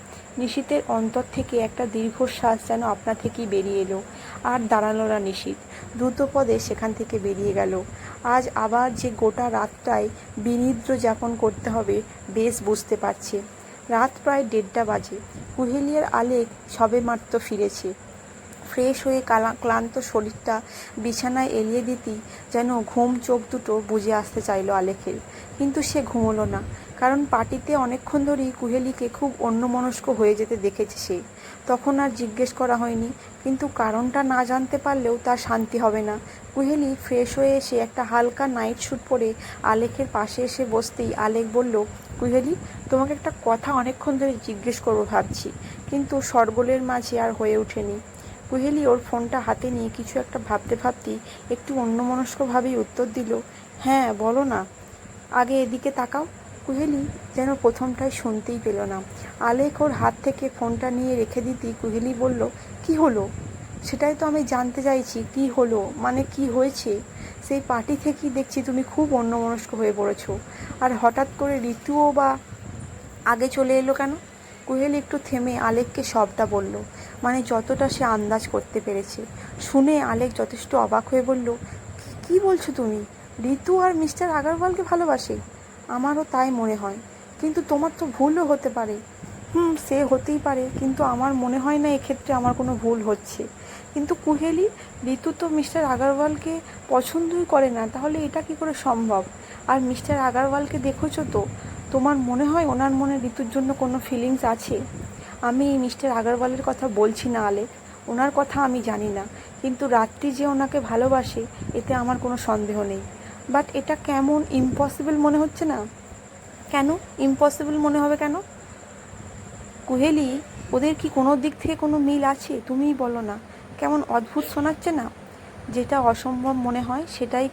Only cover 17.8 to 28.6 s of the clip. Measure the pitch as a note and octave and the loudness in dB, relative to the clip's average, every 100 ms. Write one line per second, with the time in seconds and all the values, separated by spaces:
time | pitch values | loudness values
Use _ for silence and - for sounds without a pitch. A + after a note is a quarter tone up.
17.8 | F#3 F#3+ - - - - - - - - | -8 -8 -14 -20 -20 -20 -20 -18 -6 0
18.8 | B3+ C4 C4+ C4 B3+ A3+ A3+ A3+ A#3+ A3+ | 2 2 2 0 2 2 2 0 0 0
19.8 | A#3 B3+ B3 A3 G#3+ - - A3 - - | 0 -4 -2 -2 -2 -4 -2 -2 -4 -14
20.8 | - - A3+ A3+ B3+ B3+ C4 A3 G#3+ A#3+ | -14 -6 -4 -2 0 0 2 0 0 0
21.8 | A#3 B3 - G#3+ - - - A#3+ A#3+ A#3+ | 0 -4 -6 -8 -10 -16 -2 0 2 0
22.8 | G#3+ A#3+ A#3+ B3 B3 A#3+ G#3+ B3+ - G#3+ | 0 2 2 2 2 0 0 -6 -2 -2
23.8 | G#3 G#3+ G3+ G#3+ G3+ A3+ G#3+ G3 F#3+ G3 | 0 0 2 2 0 -4 -2 0 2 2
24.8 | F#3 G3 - G#3+ - - - - C#4 C4+ | 2 -2 -6 -8 -10 -16 -14 -2 0 0
25.8 | C#4+ D4+ A#3 A#3+ A3 G#3+ G#3 G3 - - | 0 -2 0 2 2 2 0 -2 -6 -10
26.8 | - - B3+ C#4 C#4+ A#3 A3+ C4 C4+ D4 | -14 0 2 4 4 2 2 -2 0 2
27.8 | B3 B3+ - D4 C#4 C#4+ C4 B3+ | 2 -2 -2 0 2 2 0 -2